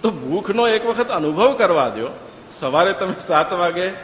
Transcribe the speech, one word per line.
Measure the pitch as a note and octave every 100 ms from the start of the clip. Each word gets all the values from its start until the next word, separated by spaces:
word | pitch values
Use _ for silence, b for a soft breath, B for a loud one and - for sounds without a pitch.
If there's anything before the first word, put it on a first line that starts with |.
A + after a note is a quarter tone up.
તો | G#3+
ભૂખનો | F3 C3 E3+ G3 G3+ A#3
એક | A3 A3
વખત | A3 A#3
અનુભવ | G3 D3+ D#3 A#3+
કરવા | C#4 G#3 E3 B2+
દ્યો. | G#2+ A#2+ - - - -
સવારે | - C#3 C#3+ F#3
તમે | F#3 F#3+ F3
સાત | - D#3 D#3+
વાગે | F3+ F3 E3+ F#3 F#3+